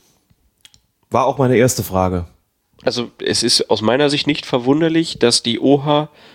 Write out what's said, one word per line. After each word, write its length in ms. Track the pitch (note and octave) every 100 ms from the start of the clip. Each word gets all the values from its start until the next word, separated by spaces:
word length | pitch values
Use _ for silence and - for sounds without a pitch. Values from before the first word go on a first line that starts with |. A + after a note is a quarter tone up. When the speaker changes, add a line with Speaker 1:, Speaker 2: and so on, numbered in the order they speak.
| _ _ _ _ _ _ _ _ _ _ _
Speaker 1:
War 160 | A#2 C3
auch 120 | C3+
meine 200 | B2+ B2+
erste 260 | B2 -
Frage. 420 | F#2+ F#2 F#2 F2+ E2+ _ _ _ _ _
Speaker 2:
Also 280 | C3 A#2+ A2+ _
es 240 | - -
ist 260 | G#2+ - -
aus 120 | G#2
meiner 280 | A2 B2+ D3
Sicht 180 | C#3+ C#3+
nicht 180 | D3 -
verwunderlich, 720 | C3 B2 D3+ E3 E3 E3 -
dass 240 | A#2+ -
die 160 | A#2+ A2+
O 240 | C3 C#3+
H 260 | D3 D3 D3+ _ -